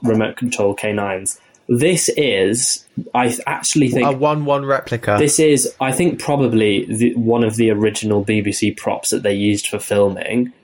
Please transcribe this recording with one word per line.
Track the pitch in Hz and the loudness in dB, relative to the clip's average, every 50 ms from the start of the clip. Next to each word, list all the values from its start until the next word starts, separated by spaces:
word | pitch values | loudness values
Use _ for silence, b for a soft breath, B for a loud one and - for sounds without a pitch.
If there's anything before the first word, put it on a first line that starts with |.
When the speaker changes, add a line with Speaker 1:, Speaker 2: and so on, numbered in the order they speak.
| - | 0
Speaker 1:
remote | 117 110 110 110 107 - - | 0 2 2 0 -2 -4 -6
control | 123 120 - - 104 101 98 | -6 -6 -2 0 0 0 0
K | - - 107 104 | -2 -4 -4 -4
nines. | 104 101 101 95 95 98 95 - b b b b b b - | -2 -4 -4 -4 -6 -6 -8 -8 b b b b b b -2
This | 120 120 143 175 185 160 - - | 0 2 2 2 2 0 0 -2
is, | - 151 147 131 104 95 95 98 110 123 - - - - - _ - - 90 - - | -2 0 0 0 2 2 2 2 0 0 -2 -2 -4 -6 -8 _ -12 -12 -8 -4 -2
I | 123 127 120 | 0 0 0
th-, | - - - 135 | -2 -4 -6 -6
actually | 151 - - - - 156 143 123 | -6 -4 -4 0 2 2 2 2
think | 120 131 123 143 | 2 2 0 0
Speaker 2:
A | |
one | 135 131 139 151 151 151 147 | 0 0 0 0 0 0 0
one | 143 143 139 139 | 0 0 0 0
replica. | 135 139 131 - - 123 117 - - 104 104 | 0 -2 -2 -2 -4 -6 -4 -2 0 2 2
Speaker 1:
This | 151 143 - - | 2 2 4 4
is, | 160 156 147 135 - - - - | 4 4 4 4 2 -2 -4 -4
I | 135 135 | -4 -2
think, | 135 - 175 175 147 143 | 0 0 0 0 0 -2
probably | - - 143 139 135 117 110 110 110 104 101 98 - | -4 -2 0 2 2 2 2 2 2 2 2 0 0
the, | - 110 107 120 120 - | -2 -2 0 0 0 2
one | 120 113 113 117 120 117 | 2 2 2 2 2 2
of | 110 107 | 0 2
the | 113 117 110 | 2 2 2
original | 107 104 107 107 104 - - 107 104 101 98 | 2 2 2 0 0 -2 -2 0 0 0 0
B | 101 110 107 | 0 0 0
B | 101 101 | 0 -2
C | 98 - - 104 | -2 -2 -2 -2
props | - - - - - - - - | -2 -2 -4 -4 -4 -4 -4 -4
that | - - - | -4 -2 0
they | 104 101 | 0 0
used | 101 101 104 104 101 - - | 0 0 0 0 0 -2 -6
for | - 101 | -6 -6
filming. | - - 104 101 101 98 95 90 - - - 120 123 123 - _ | -4 -2 2 2 2 2 0 -2 -6 -4 -2 -2 -2 -2 -6 _